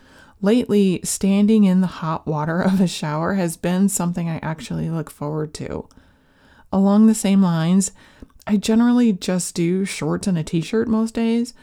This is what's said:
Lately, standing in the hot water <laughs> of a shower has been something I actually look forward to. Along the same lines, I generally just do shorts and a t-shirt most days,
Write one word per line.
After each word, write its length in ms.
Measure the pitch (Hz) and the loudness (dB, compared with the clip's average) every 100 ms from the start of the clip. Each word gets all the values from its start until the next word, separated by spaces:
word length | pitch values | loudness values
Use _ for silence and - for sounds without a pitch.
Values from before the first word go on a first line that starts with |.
| _ - - _ | _ -20 -20 _
Lately, 600 | 196 247 - 208 196 170 | 0 2 2 2 2 0
standing 640 | - - 196 196 208 220 202 | -4 -2 0 2 4 4 4
in 160 | 185 | 4
the 60 | 185 | 0
hot 380 | - 160 160 - | -4 -8 -6 -4
water 360 | 151 151 165 | -4 -2 0
<laughs> 0 | |
of 200 | 185 190 | 2 2
a 60 | 180 | 0
shower 480 | - 156 151 170 196 | -2 -4 -2 -2 -2
has 200 | 170 165 | -2 -4
been 320 | 175 185 196 | -2 0 0
something 400 | - 175 175 170 | 0 -2 -2 -4
I 120 | 165 | -6
actually 500 | 156 160 - 165 160 | -6 -8 -8 -6 -4
look 200 | 165 151 | -6 -8
forward 440 | - 147 156 156 - | -10 -8 -6 -8 -10
to. 320 | - - - - _ _ _ _ _ _ _ | -10 -10 -12 -20 _ _ _ _ _ _ _
Along 360 | 190 196 208 220 | 0 4 6 6
the 80 | 220 | 4
same 260 | 190 196 | 2 2
lines, 500 | 190 165 160 190 190 - - _ - _ - | 2 2 2 2 0 -8 -20 _ -20 _ -2
I 100 | 208 | -2
generally 560 | 208 220 240 240 240 | 2 2 4 4 2
just 420 | 185 - 185 175 - | 0 -2 -4 -4 -2
do 300 | 170 185 190 | -2 0 -4
shorts 420 | - 156 175 202 | -6 -4 -2 -2
and 100 | 170 | -2
a 60 | |
t-shirt 440 | 156 170 156 220 233 | -2 -4 -2 -2 0
most 260 | 220 226 | 0 -2
days, 400 | 233 226 233 240 - | -2 0 0 -4 -10